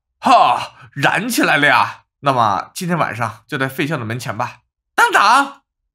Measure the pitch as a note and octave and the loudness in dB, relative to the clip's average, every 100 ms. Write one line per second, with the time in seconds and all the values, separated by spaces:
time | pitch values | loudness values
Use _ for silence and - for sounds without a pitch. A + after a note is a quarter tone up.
0 | _ _ B3 A#3 C#3+ B2 - - - C#3+ | _ _ 4 4 4 0 -4 -16 -16 -4
1 | C#3 E3 A#3+ B3+ E3+ D3+ C#3+ A#2+ G2+ - | -2 0 -2 0 2 2 4 4 2 -4
2 | _ _ C#3+ B2+ A2 F#2+ - - F3 E3+ | _ _ -2 2 2 0 -6 -8 -4 -2
3 | - A2+ A2+ - - C#3+ C3+ D#3 D3 D3+ | -2 -4 -6 -8 -8 -4 -4 -4 -4 -4
4 | A2 B2 A#2+ G#2+ B2 - _ _ _ - | -6 -8 -8 -8 -8 -10 _ _ _ -4
5 | A#4 - G3+ C4 C#4 - _ _ _ | -2 2 2 2 0 -8 _ _ _